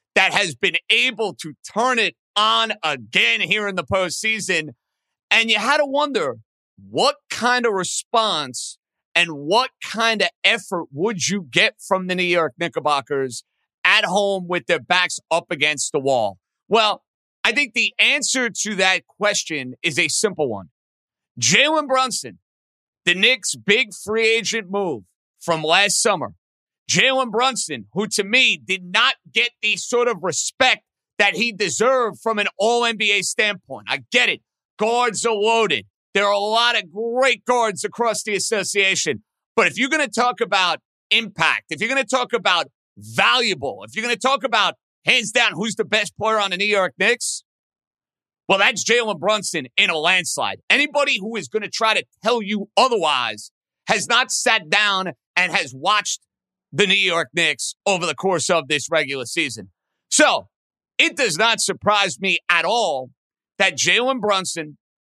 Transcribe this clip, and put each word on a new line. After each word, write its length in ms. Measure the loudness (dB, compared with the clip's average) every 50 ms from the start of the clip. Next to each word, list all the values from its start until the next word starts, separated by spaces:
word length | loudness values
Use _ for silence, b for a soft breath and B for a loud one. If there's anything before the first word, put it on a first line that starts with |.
| _ _ _
that 180 | 2 2 2 2
has 220 | 0 0 0 -2
been 220 | -2 -2 -2 -2 -2 -2 0
able 460 | 0 2 2 0 -2 -2 -4 -4 -4
to 180 | -8 -12 -14 -14 -16 -20 -8
turn 280 | -4 -2 0 0 2 0
it 160 | 0 -2 -4 _ _ _ _
on 360 | 0 2 2 2 2 0 -2 -4 -4
again 600 | -4 -4 -4 -4 -6 -2 0 2 2 2 2 0
here 260 | -2 -2 -2 -2 -2 -2
in 80 | -4
the 80 | -4 -4
postseason. 840 | -2 -2 -2 -2 -2 -4 -4 -4 -4 -4 -4 -2 -2 -2 -2 -2 -4 -10 _ _ _ _ _ _ _ _ _ _ _
And 220 | 2 2 4 4
you 80 | 2 0
had 180 | 2 2 2 2
to 80 | 0
wonder, 520 | 0 0 -2 -2 0 0 -2 -2 -2 -4 -8 -14 _ _ _ _ _ _ -20 -20 -8
what 280 | -2 0 2 2 0 -2 _ -12
kind 380 | -8 -2 0 0 2 2 2 0
of 60 | 0
response 1040 | 0 -2 -4 -4 -8 -6 _ 2 2 2 2 0 -2 -4 -6 -8 -10 -10 -12 -14 -16 _ _ _ _ _ _ 2
and 200 | 2 2 2 0
what 360 | -6 -2 2 2 2 2 2 -4 _ -14
kind 400 | -10 -4 0 0 0 2 2 0
of 60 | -2 -2 _ 0
effort 420 | 2 2 2 -2 -4 -6 -6 -6 -6
would 360 | -6 -4 -2 -2 -2 -2 -2 -2
you 180 | -2 -4 -6 -2
get 280 | 2 2 2 2 0 _ -4 -2
from 200 | -2 -2 -2 -2
the 80 | -2
New 80 | -2 0
York 300 | 0 2 2 0 0 -2 -4
Knickerbockers 840 | -6 -6 -4 -4 -2 0 0 0 -2 -2 -4 -4 -2 -4 -6 -10 -14 _ _ _ _ _ _ _ 2
at 200 | 4 4 4 4
home 420 | 2 2 2 2 2 0 -2 -2 -4
with 180 | -4 -4 0
their 140 | 0 0 0
backs 400 | 0 2 2 2 2 0 -2 -8 -4 _
up 220 | -2 -2 -2 -4
against 400 | -4 -2 0 0 0 -2 -4 -4
the 80 | -4 -2
wall? 400 | 0 0 2 2 0 -2 -4 -8 _ _ _ _ _ 0
Well, 360 | 2 2 2 2 0 -4 _ _ _ _ _ _ _ _ -2
I 80 | 0
think 220 | 0 0 -2 0 -2
the 200 | -2 -2 -2 0 2
answer 500 | 2 2 2 2 0 -2 -2 -2 -2 -2
to 260 | -4 -4 -6 -4 -2
that 300 | 0 2 2 2 0 -2 _
question 680 | _ -2 -2 0 0 -2 -4 -4 -6 -6 -6 -8 -10 -6 -4
is 160 | -2 0 0
a 80 | 0 0
simple 420 | 0 0 0 -2 0 -2 -4 -4
one. 200 | -4 -6 -10 -14 _ _ _ _ _ _ _ _ _ _ _ _ _ -4
Jalen 480 | 0 2 4 4 4 4 2 0 0 0
Brunson, 520 | 0 0 0 0 -4 -6 -8 -10 -16 -18 _ _ _ _ _ _ _ _ _ _ _ _ _
the 120 | 2 2
Knicks' 400 | 4 4 2 2 2 -2 -6 -8
big 400 | -4 0 2 2 2 2 -2 -6
free 340 | -12 -8 -4 -2 0 2 2 2 0
agent 320 | -2 -4 -4 -6 -6 -4
move 360 | -4 -4 -2 -2 -4 -6 -8 _ _ _ _ _ _ _
from 240 | -4 -2 -2 -2 0
last 400 | 2 4 4 4 2 2 0 0
summer. 320 | 0 0 0 -4 -6 -10 _ _ _ _ _ _ _ _ _ _ -2
Jalen 440 | 0 2 2 4 2 2 0 -2
Brunson, 560 | -2 0 0 0 -2 -4 -6 -8 -8 -10 -10 -8 -6
who 120 | -4 -4 -2
to 140 | -2 -4 -2
me 380 | 0 2 2 4 2 0 -2 -4
did 200 | -6 -6 -6 -6
not 320 | -2 0 0 2 0 0 -4 _ -6 -2
get 160 | -2 -2 -2 -4 _
the 140 | -6 -4 -4
sort 320 | -4 -4 -2 0 0 0 0
of 100 | -2 -2
respect 640 | -4 -4 -4 -4 -6 -6 -2 2 2 2 2 0 _ _ _ _ _ _ _ 0
that 180 | 0 2 2
he 160 | 0 -2 -4
deserved 680 | -2 -2 -2 -2 0 0 2 2 2 2 0 -2 -4 -4
from 160 | -4 -2 -2 -2
an 80 | -2 -2 -2 0
all 260 | 2 2 2 2 2
N 100 | 0 0
B 160 | 0 0 0
A 120 | 0 0 0
standpoint. 640 | -2 -2 0 0 0 -2 -4 -8 -14 -16 -14 -6 -6
I 140 | -6 -6 -4 0
get 180 | 2 2 2 2
it. 120 | 0 -4 _ _ _ _ _ _ _ -4
Guards 480 | -2 0 2 2 2 0 -2 -2 -2
are 80 | -2 0
loaded. 540 | 0 2 2 2 2 2 2 0 -2 -4 -8 _ _ _ _ -2
There 140 | 0 2 2
are 60 | 2
a 40 | 0
lot 400 | 0 0 0 2 2 2 2 0
of 160 | -4 -6 -8
great 500 | -8 -6 -2 0 2 2 2 2 0 _
guards 400 | 0 2 2 2 0 -2 -4 -6
across 380 | -8 -4 -2 0 0 0 -2
the 140 | -2 -2 -2
association. 880 | -2 -2 -2 -2 -2 -2 -2 0 2 2 2 2 0 0 -2 -4 -4 -8 _ _ _ _ _ _
But 100 | 2 2
if 140 | 2 2 0
you're 100 | 0 0
gonna 180 | 0 0 0 0
talk 340 | 0 0 0 0 0 -2
about 380 | -2 0 2 2 2 2 0 -2 _ _ _ _ _ _
impact, 600 | 2 2 2 0 -2 0 2 2 2 0 -2 _
if 80 | -6 -4
you're 100 | -2 -2
gonna 140 | 0 -2 0
talk 300 | 0 0 -2 0 -2 -2
about 340 | 0 2 2 2 2 0 -2 _ _ _ _ _ -20
valuable, 880 | -20 -8 -2 0 2 4 4 2 2 0 -2 -2 -4 -8 -8 -10 -14
if 120 | -12 -8
you're 80 | -6 -4
gonna 120 | -2 -2
talk 280 | 0 0 0 0 0 0
about 320 | 0 0 0 0 0 -2 -6 _ _ _ _ _
hands 280 | 0 0 2 0 0
down 220 | 0 2 2 2 0
who's 200 | -2 -4 -4 -4
the 100 | -4 -2
best 320 | -2 0 -2 -2 -4 -6
player 240 | -4 -2 0 0 0
on 120 | 0 -2
the 60 | -2 -2
New 60 | 0
York 300 | 0 2 2 0 0 -2 0
Knicks, 440 | 0 0 0 0 -2 -6 -8 -8 -12 _ _ _ _ _ _ _ _ _ _ _ _ _ _ _ _ _ _ _ _ -2
well, 120 | 0 2
that's 240 | 2 0 0 -2 -2
Jalen 340 | 0 0 0 0 -2 -4 -4
Brunson 460 | -2 -2 -2 -2 -4 -6 -8 -8 -8 -4 -2
in 140 | 0 0 0
a 80 | 0 0
landslide. 640 | 0 0 0 0 -2 -4 -4 -4 -4 -4 -6 -8 _ 0
Anybody 480 | 0 0 0 0 0 0 0 0 -2 -4
who 180 | -6 -6 -8 -8
is 100 | -8 -6
gonna 220 | -6 -6 -6 -6
try 260 | -4 -2 -2 0 0
to 80 | -2 -4 -6 _ _
tell 220 | -2 -2 -2 0 -2
you 260 | -4 -4 -6 -6 -2 _ 2
otherwise 760 | 2 4 2 2 2 2 0 0 0 -4 -6 -8 -12 -18 -20 _ _ _ _ _ _ -2
has 200 | -2 0 0 2
not 240 | 2 2 2 0
sat 380 | -2 -2 0 2 0 0 0 0
down 440 | 0 2 2 2 0 -2 -2 -4 -8 -10 _ _ _
and 160 | -2 0 0
has 220 | 0 -2 -2 -4 -6
watched 480 | -4 0 0 0 2 0 -2 -6 -8 _ _ _ _ _ _ _ _ _ _
the 140 | 0 0 2
New 80 | 2 2
York 360 | 2 2 2 0 0 -2 -2 -2
Knicks 400 | 0 0 0 0 -2 -6 -8 -10 -4 _
over 200 | 0 0 0 0
the 80 | -2 -4
course 340 | -2 -2 0 0 0 0 0
of 200 | 0 0 2 0
this 240 | -2 -2 -2 0
regular 340 | 0 0 0 -2 -4 -6 -8
season. 460 | -6 -4 -2 -2 -2 -4 -8 -14 -16 _ _ _ _ _ _ _ _
So 380 | 2 4 4 4 4 0 -4 _ _ _ _ _ _ _ _ _ _ 0
it 180 | 0 0 0 0
does 180 | -2 -2 0
not 260 | 0 0 0 0 0
surprise 580 | -2 -4 -4 -2 -2 0 2 2 2 0 -2 -4
me 180 | -4 -2 -2 -2 0 0
at 160 | 0 2 2
all 460 | 2 0 0 0 0 -2 -4 -6 -10 -14 _ _ _ _ _ _ _ _ -2
that 200 | 0 0 0 0
Jalen 420 | 0 2 2 2 2 0 -2 0
Brunson 580 | 0 0 0 0 -2 -4 -6 -8 -8 -10 -14 -18 _ _ _ _